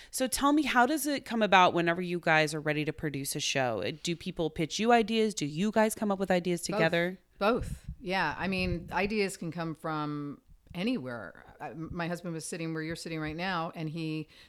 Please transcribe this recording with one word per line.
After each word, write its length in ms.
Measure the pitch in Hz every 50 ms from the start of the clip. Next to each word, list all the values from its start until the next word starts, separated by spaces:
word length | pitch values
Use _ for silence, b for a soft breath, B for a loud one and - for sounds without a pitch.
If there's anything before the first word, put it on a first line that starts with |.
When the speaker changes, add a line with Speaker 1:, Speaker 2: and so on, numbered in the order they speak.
| B B
Speaker 1:
So 160 | - - 262 254
tell 260 | - - 262 277 294
me, 80 | 302 302
how 220 | 247 220 247 240
does 200 | 247 311 311 254 294
it 180 | 285 262 -
come 160 | - 226 226 214
about 300 | 202 185 190 180 175 104
whenever 280 | 175 170 170 170 175 185
you 160 | 175 175 175
guys 340 | - 170 160 156 156 151 156
are 60 | 156
ready 240 | 147 151 151 151 151
to 80 | 147 151
produce 420 | - - 156 143 139 139 139 -
a 40 | 151
show? 420 | - - - 139 131 123 113 101 90
Uh, 60 | 110 160 151 -
do 120 | - 170
people 340 | 156 - 185 170 - 165 156
pitch 280 | - - 165 147 - -
you 120 | 208 233
ideas? 420 | 240 233 226 196 226 226 220 220 190
Do 100 | - - 143
you 240 | 147 151 196 220
guys 220 | 208 226 214 220 -
come 160 | - 226 208
up 80 | 196 185
with 100 | 196 180
ideas 300 | 185 180 175 180 175 170
Speaker 2:
Both. 40 | - - - -
Speaker 1:
together? 420 | 160 165 170 170 170 180 185 - _ _ _ -
Speaker 2:
Both. 460 | 196 208 226 - - - - - - - - -
Yeah. 340 | 262 185 185 196 170 247 233 -
I 100 | 165 185
mean, 420 | 190 185 185 180 175 170 - - -
ideas 440 | 170 190 208 220 214 196 190 - -
can 140 | 190 165
come 220 | 151 170 165 165 156
from 640 | - - 165 156 151 151 147 147 147 147 143 139 - _ - - - _ - -
anywhere. 680 | 170 180 233 262 214 127 127 120 117 101 82 - - - - - -
I, 120 | - 147 117
my 340 | 160 160 - - 175 170 165
husband 260 | 175 170 - 175 165
was 100 | 160 156
sitting 280 | - - 175 165 165 160
where 100 | 160 156
you're 140 | 160 165 160
sitting 220 | - 170 165 160
right 140 | 156 151 156
now, 360 | 160 175 190 190 170 160 170 -
and 140 | 170 160 156
he 380 | 151 170 160 160 156 156 156 b b b b